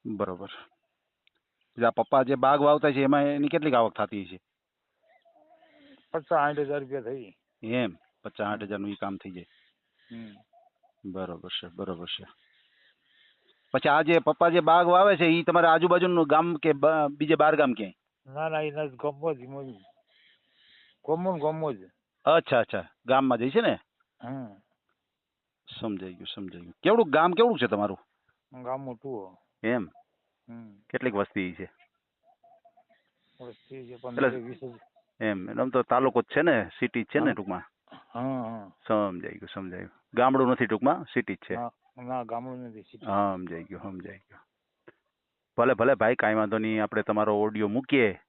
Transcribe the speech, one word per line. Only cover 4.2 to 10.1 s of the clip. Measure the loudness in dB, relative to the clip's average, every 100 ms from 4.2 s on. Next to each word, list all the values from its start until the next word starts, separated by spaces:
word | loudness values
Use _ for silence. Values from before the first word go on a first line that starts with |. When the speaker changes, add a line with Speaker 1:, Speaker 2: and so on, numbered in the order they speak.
| -12
Speaker 1:
છે? | -16 _ _ _ _ _ _ _ _ _ _ _ _ _ _ _ -20 _
Speaker 2:
પચાસ | -10 -2
સાઠ | 0 2 0
હજાર | -4 -4
રૂપિયા | -6 -10
થઈ. | -8 -10 -12 _ _ _
Speaker 1:
એમ? | -6 -4 -4 -6 _ _
પચાસ | -18 -6 -6
સાઠ | -6
હજારનું | -8 -8 -8
ઈ |
કામ | -8 -8 -10
થઈ | -12
જાય. | -16 -20 _ _ _ _ _ _